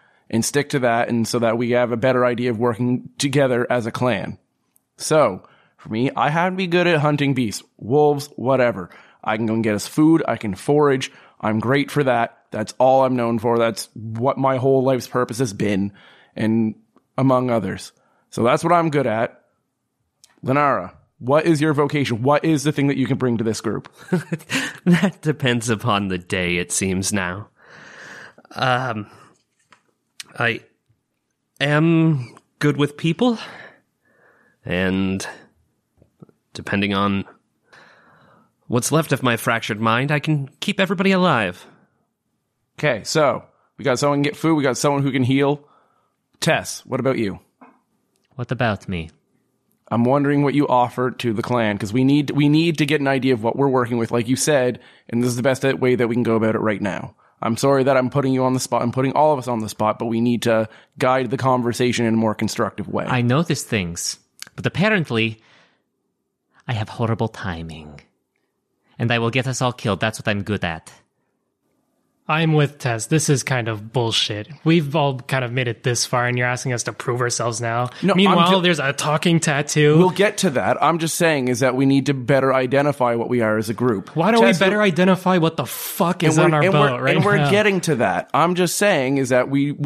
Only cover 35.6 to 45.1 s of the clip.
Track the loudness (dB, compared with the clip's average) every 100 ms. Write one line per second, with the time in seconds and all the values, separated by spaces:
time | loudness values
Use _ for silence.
35.6 | _ _ _ _ _ _ -20 _ _ -14
36.6 | -6 -4 -2 0 0 -2 -6 -14 _ _
37.6 | _ -20 -20 _ _ _ _ _ _ _
38.6 | -6 -4 0 0 0 -2 0 -2 -2 -2
39.6 | -4 -4 0 0 0 -2 -2 -2 -4 -10
40.6 | -6 -2 -2 0 2 2 2 2 -2 -6
41.6 | -18 _ _ _ _ _ _ _ _ _
42.6 | _ -6 -4 -2 -2 0 2 0 -6 _
43.6 | _ -6 -2 0 0 0 -2 -2 0 2
44.6 | 0 0 0 0 0